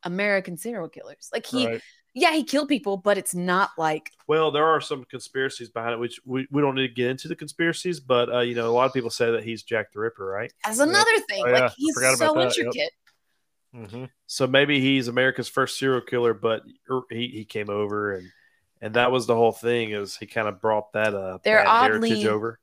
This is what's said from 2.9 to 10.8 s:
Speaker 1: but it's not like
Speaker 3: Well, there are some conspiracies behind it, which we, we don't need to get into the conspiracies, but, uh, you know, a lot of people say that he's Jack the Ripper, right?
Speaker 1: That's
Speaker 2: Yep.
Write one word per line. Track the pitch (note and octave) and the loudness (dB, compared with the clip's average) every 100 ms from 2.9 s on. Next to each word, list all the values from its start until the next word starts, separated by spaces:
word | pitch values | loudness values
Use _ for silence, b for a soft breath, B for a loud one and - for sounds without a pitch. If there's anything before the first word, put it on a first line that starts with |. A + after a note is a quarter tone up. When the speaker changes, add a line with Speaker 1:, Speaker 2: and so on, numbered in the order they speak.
| G3 | -2
Speaker 1:
but | G3+ G3 | 0 0
it's | F3+ | 0
not | F3+ F3+ F3+ - - | -6 0 2 0 0
like | D#3+ D#3 - _ - | -2 -2 -6 _ 0
Speaker 3:
Well, | D#3 D#3 | 2 2
there | C#3+ D#3 | 4 4
are | D#3 | 2
some | C#3+ D3 | 0 -10
conspiracies | B2 B2+ - C3 C3+ - A#2 | -10 -14 -10 -4 -4 -4 -10
behind | A#2 A#2 | -6 -4
it, | A#2 | -4
which | A#2+ A#2+ | -6 -8
we, | B2+ C3 C3 | -8 -6 -2
we | C#3 | 0
don't | C#3+ C3 | 0 0
need | C3 | -4
to | |
get | A#2 B2 | -2 -2
into | C3 D#3+ | -2 -8
the | E3+ | -12
conspiracies, | D3+ - E3+ D#3+ F#3 E3 | -12 -2 -2 -2 -4 -6
but, | C3+ B2 A#2+ | 0 2 2
uh, | B2 | 0
you | B2 | 0
know, | A#2 A#2 | 0 0
a | |
lot | A#2+ C3 | 4 2
of | |
people | C3 A#2 | 2 -4
say | - A#2 | 0 0
that | A2+ | 0
he's | A2 A2 | -2 -10
Jack | - A2+ G#2 | -4 -4 -4
the | G#2 | -6
Ripper, | A2 - F#2+ | -6 -6 -8
right? | G2 A#2 _ | -6 -8 _
Speaker 1:
That's | G#3 | -6
Speaker 2:
Yep. | A3 | 0